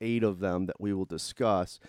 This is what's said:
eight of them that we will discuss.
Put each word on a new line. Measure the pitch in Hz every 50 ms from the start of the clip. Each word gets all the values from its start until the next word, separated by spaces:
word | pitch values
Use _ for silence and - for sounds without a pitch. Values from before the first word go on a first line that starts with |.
eight | 113 117 117 117
of | 110 104 95 87
them | 98 92 87 90 95
that | 87 - -
we | 101 101
will | 98 95 95
discuss. | - 82 82 - - - - 123 110 101 90 92 - - - -